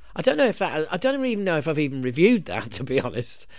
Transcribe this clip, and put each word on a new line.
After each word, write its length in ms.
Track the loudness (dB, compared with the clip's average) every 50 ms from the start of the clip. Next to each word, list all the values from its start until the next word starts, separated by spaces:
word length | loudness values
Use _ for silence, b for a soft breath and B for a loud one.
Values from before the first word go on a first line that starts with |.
| b b b
I 60 | -2 0
don't 140 | 2 2
know 100 | 4 4
if 120 | 2 2 0
that, 340 | -2 -2 -2 -2 -2 -2 -2
I 40 |
don't 280 | -2 0 0 0 0 0
even 200 | -2 -2 -2 0
know 120 | 0 0
if 100 | 0 0
I've 120 | 0 0 0
even 240 | 0 -2 -2 -4 -4
reviewed 440 | -2 2 6 6 6 6 6 2
that, 240 | -2 -6 -6 -6 -6
<laughs> 20 | -6
to 120 | -6 -4
be 160 | -2 0 0
honest. 460 | 0 0 -2 -4 -4 -4 -4 -6 -8 -14 B